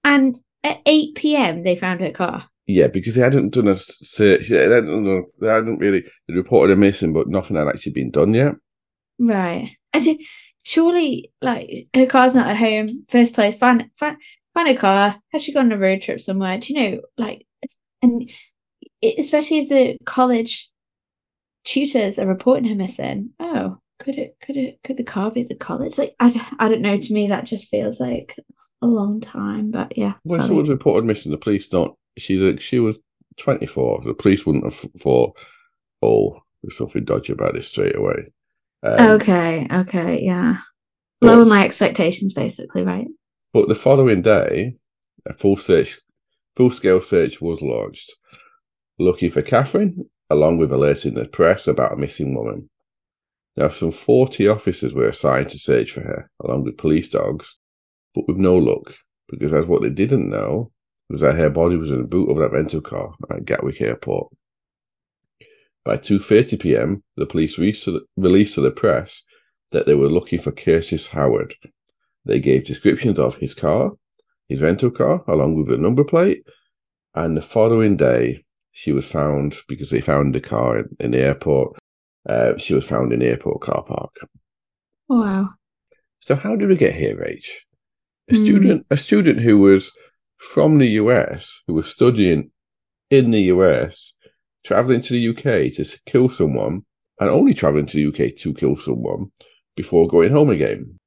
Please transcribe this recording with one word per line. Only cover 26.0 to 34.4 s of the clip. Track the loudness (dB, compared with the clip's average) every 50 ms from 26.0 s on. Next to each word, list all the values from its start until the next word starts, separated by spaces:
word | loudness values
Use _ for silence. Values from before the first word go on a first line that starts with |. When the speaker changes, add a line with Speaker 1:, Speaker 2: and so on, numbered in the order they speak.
| -6 -6 _ _
Speaker 1:
I | 2 2
d-, | 2 0 -10 -10 -6 -2
I | 0 0
don't | 0 0
know. | 0 -2 -2
To | -2 -4 -4 -2
me, | -2 0
that | -2 -2 -4 -6
just | -10 -10 -12 -10
feels | -6 -4 -4 -4 -4 -6 -6
like | -6 -6 -6 -8 -10 -14 -20 -20 _ _ _ _ _ _ _ _
a | 0
long | 0 0 0 0 -4 -4 -6
time, | -8 -12 -10 -8 -8 -6 -6 -6 -6 -6
but | -6 -6 -8 -8 -6
yeah, | -4 -4 -4 -6 _ _
Speaker 2:
When | -4 -4 -2
Speaker 1:
sorry. | 0
Speaker 2:
someone's | 0 0 0 2 0
reported | -2 0 0 0 0 2 0
missing, | 0 -2 -4 -4 -8 -8
the |
police | -6 -2 -2 -2 -2 -2
don't, | -4 -2 -2 -2 -2 -6 _ _ _ _
she's | -20 -6 -4 -2 2
a, | 2 0 0 -2
she | -6 -4 -2 0
was | 0 0 -2 _ _ _ _ _ _ _ _
twenty-four. | -6 -4 -4 -2 -2 -4 -8 -4 -4 -2 -2 -2 -4 -6
The | -8 -8
police | 0 2 2 2 2